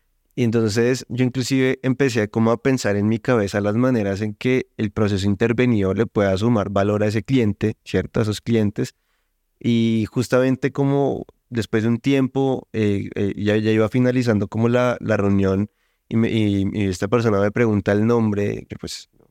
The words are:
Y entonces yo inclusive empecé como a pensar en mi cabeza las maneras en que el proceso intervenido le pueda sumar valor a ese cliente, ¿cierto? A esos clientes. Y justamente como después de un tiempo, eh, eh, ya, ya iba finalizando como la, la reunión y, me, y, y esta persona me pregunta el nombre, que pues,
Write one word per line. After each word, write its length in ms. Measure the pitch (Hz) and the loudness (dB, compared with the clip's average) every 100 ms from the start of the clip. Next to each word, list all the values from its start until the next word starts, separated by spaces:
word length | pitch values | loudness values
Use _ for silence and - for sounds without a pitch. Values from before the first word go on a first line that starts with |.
| _ _ _ - | _ _ _ -4
Y 80 | |
entonces 600 | 117 113 110 107 120 131 - | 0 2 0 2 0 0 -4
yo 160 | 120 | -2
inclusive 560 | 127 135 120 131 131 135 | -2 -2 -2 0 0 -2
empecé 480 | 131 123 139 113 104 | -2 0 0 0 -2
como 220 | 113 113 | 2 2
a 100 | 117 | 2
pensar 340 | 135 131 104 101 | 0 0 0 0
en 120 | 104 | 0
mi 100 | 113 | 0
cabeza 420 | - 120 98 104 | 0 0 0 0
las 140 | 101 | 0
maneras 460 | 110 127 123 101 98 | 0 2 0 0 -2
en 140 | 107 | -6
que 340 | 104 127 127 - - | -4 -2 -2 -2 -6
el 140 | 104 | -4
proceso 340 | - 104 98 101 | -2 0 0 0
intervenido 680 | 98 117 117 123 110 95 | 0 0 2 2 2 0
le 140 | 98 117 | 0 -2
pueda 300 | 110 98 95 | 0 0 2
sumar 320 | 117 117 98 | 2 0 0
valor 320 | 98 101 104 | 0 0 0
a 60 | 107 | 0
ese 140 | 110 | -2
cliente, 540 | 101 131 107 98 107 - | 0 0 0 0 -4 -4
¿cierto? 360 | - 95 - - | -4 -4 -2 -2
A 20 | |
esos 180 | 107 101 | -2 -4
clientes. 540 | - 113 104 - 131 _ _ _ _ _ _ _ | -2 0 0 -2 -8 _ _ _ _ _ _ _
Y 480 | 117 117 113 113 107 | -2 2 2 0 -2
justamente 640 | 131 117 127 131 127 139 | -4 0 2 2 0 -4
como 540 | 143 139 139 139 110 - _ - | -2 0 0 0 -4 -10 _ -10
después 320 | 117 101 113 | -6 -2 0
de 80 | 113 | 0
un 80 | 117 | 0
tiempo, 680 | 139 139 131 135 135 127 - | 0 0 0 -2 -2 -4 -6
eh, 380 | 110 107 101 101 - | -2 0 -2 -4 -4
eh, 180 | 101 - | -4 -2
ya, 200 | 104 107 | 0 0
ya 160 | 107 | 2
iba 160 | 110 107 | 2 2
finalizando 600 | 127 123 127 120 104 101 | 2 2 2 2 0 0
como 200 | 107 117 | 0 0
la, 280 | 123 123 - | 2 0 -2
la 160 | - 104 | -2 0
reunión 520 | 98 98 98 95 107 _ _ _ - | 2 2 2 0 -2 _ _ _ -4
y, 80 | 113 | 0
me, 140 | 113 | 0
y, 340 | 113 107 98 98 | 0 0 0 -2
y 120 | 107 98 | -2 -2
esta 220 | 90 98 | -2 0
persona 320 | 120 113 98 | 0 2 2
me 100 | 104 | 0
pregunta 420 | 117 117 104 107 | 0 2 2 2
el 140 | 104 110 | 0 2
nombre, 600 | 120 110 101 104 110 - | 2 0 -2 -4 -6 -10
que 80 | - | -14
pues, 340 | 78 - - _ _ | -12 -14 -18 _ _